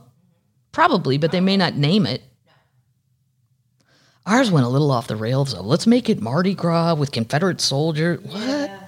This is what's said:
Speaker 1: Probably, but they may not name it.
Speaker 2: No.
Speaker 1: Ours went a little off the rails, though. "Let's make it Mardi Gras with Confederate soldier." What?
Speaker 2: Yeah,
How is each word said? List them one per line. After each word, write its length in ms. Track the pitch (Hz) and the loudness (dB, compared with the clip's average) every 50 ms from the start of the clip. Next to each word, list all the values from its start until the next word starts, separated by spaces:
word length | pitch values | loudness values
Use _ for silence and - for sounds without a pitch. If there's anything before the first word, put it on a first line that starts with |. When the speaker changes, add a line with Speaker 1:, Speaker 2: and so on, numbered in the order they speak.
| - _ _ _ _ _ _ _ _ _ _ _ _ _ | -8 _ _ _ _ _ _ _ _ _ _ _ _ _
Speaker 1:
Probably, 460 | - - 214 359 294 190 151 143 131 143 | -2 2 2 2 2 2 0 0 0 0
but 140 | 156 165 | 0 0
they 80 | 175 180 | 0 2
may 160 | 180 190 196 | 2 2 2
not 200 | 196 180 156 - | 2 2 0 0
name 300 | - 143 143 175 220 180 | 0 0 2 2 2 0
it. 160 | 101 123 - - - _ _ _ | 0 -2 -6 -10 -16 _ _ _
Speaker 2:
No. 60 | _ _ _ _ _ _ _ _ _ _ _ _ _ _ _ _ _ _ _ _ _ _ _ _ _ _ _ _ _ _ _ _ _ _ _ - | _ _ _ _ _ _ _ _ _ _ _ _ _ _ _ _ _ _ _ _ _ _ _ _ _ _ _ _ _ _ _ _ _ _ _ -4
Speaker 1:
Ours 260 | - 202 254 277 220 | 0 2 2 4 4
went 140 | 180 147 123 | 4 4 2
a 40 | 120 | 2
little 220 | 127 139 156 143 | 2 2 2 2
off 160 | 135 117 117 - | 2 0 -2 -2
the 80 | 120 | -4
rails, 380 | 110 110 113 131 135 143 139 120 | -4 -2 -2 0 0 0 -2 -4
though. 80 | 87 | -6
"Let's 260 | 87 98 - 175 - 226 | -4 0 0 2 4 4
make 220 | 233 254 233 - | 2 4 2 0
it 120 | 214 - | -2 -2
Mardi 320 | - 113 123 160 185 190 196 | -2 -4 -2 0 0 0 -2
Gras 420 | - - 170 165 170 165 170 170 | -2 -2 0 0 2 2 2 0
with 160 | 151 143 135 - | 0 0 -2 -2
Confederate 480 | 117 113 113 - 147 180 190 160 - | -4 -4 -2 -2 -2 0 -2 -2 -2
soldier." 580 | - - 139 135 151 165 160 147 160 175 175 - - | -2 -2 -2 0 -2 -2 -2 0 -2 -2 -2 -4 -6
What? 180 | 139 143 196 | -10 -10 -8
Speaker 2:
Yeah, 380 | 220 254 277 294 285 294 294 - - | -6 -4 -4 -4 -4 -6 -10 -12 -14